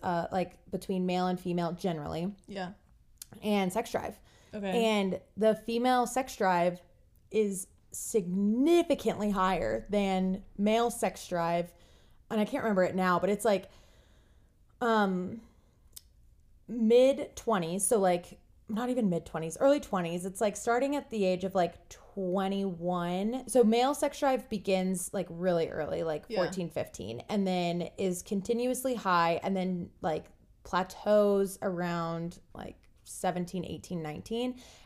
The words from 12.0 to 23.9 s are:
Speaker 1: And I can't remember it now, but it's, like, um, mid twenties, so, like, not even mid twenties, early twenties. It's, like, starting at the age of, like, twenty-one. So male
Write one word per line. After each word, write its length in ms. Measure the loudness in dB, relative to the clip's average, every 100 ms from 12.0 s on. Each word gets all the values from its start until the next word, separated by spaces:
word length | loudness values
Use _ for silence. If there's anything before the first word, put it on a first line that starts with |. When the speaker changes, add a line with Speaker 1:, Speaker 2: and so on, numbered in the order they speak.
| -20 -20 -6
Speaker 1:
And 100 | -2
I 40 |
can't 200 | 0 0
remember 180 | 0 2
it 120 | 2 2
now, 220 | 2 2
but 100 | 2
it's, 140 | 2
like, 240 | 2 2 -2 -20 -20 -20 _ -20 _ -20 _ _ _ -4
um, 600 | 2 4 4 0 -4 -8 -16 _ _ _ _ -20 _ _ -20 -20 -20 -20 -10
mid 680 | 0 6 8 6 4 -2 -8
twenties, 500 | 0 0 0 -2 2
so, 120 | 4
like, 400 | 4 2 -2 -20 _ _ -8
not 220 | -4 -2
even 180 | 0 2
mid 160 | 0 -2
twenties, 300 | -6 -4 2
early 200 | 4 4
twenties. 440 | 2 -2 -2 -4
It's, 160 | -6 -2
like, 160 | -2 -2
starting 400 | 0 0 0 -2
at 140 | -4
the 140 | 0
age 200 | 2 2
of, 100 | 0
like, 340 | 0 0 -2 -20
twenty-one. 1600 | -20 -14 -6 -2 0 0 -2 -2 -4 -2 -2 -2 -2 -2 -4 0
So 140 | 4
male 320 | 6 6 4